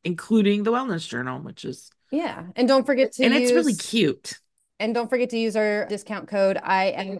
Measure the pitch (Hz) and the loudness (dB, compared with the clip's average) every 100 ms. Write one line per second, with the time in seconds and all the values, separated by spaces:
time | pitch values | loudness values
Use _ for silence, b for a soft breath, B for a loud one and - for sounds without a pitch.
0 | 175 170 - 226 202 208 208 240 262 165 | -6 -6 2 4 4 2 0 -2 -2 -6
1 | - 120 127 127 - - - 123 - _ | -6 -8 -6 -8 -12 -12 -12 -12 -16 _
2 | - 294 330 - 175 - 254 269 269 262 | -6 -4 -4 -8 -10 0 4 4 2 2
3 | 254 - 254 269 247 247 311 175 - 226 | 0 2 2 4 4 4 4 0 0 2
4 | 170 - - - _ _ _ - 214 233 | 2 0 -10 -16 _ _ _ -6 -2 -2
5 | 233 247 247 233 226 214 214 208 - 202 | -2 -2 0 0 0 0 0 0 -4 -6
6 | - 208 - 202 196 196 - 190 190 - | -8 -10 -6 0 2 2 0 2 2 -2
7 | 190 196 | -6 -8